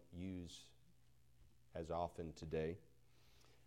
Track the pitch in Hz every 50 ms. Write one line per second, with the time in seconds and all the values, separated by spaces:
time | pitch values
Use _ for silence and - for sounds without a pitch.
0 | - - 87 87 92 95 92 90 87 85 - - - - - - - - - -
1 | - - - - - - - - - - - - - - - 85 80 78 82 85
2 | 87 87 - - 85 78 73 - 82 78 78 78 78 82 95 - - - - -
3 | - - - - - - - - - - - - -